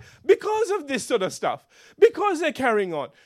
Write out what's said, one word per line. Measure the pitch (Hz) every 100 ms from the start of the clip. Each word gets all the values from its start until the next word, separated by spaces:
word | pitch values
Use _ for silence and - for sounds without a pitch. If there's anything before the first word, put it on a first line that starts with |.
| - -
Because | - - 415 427 415
of | 403 285
this | 254
sort | - 240
of | 185
stuff. | - 160 120 _ - - -
Because | 453 339 415 320
they're | 330
carrying | 247 254 214 190
on. | 156 127 -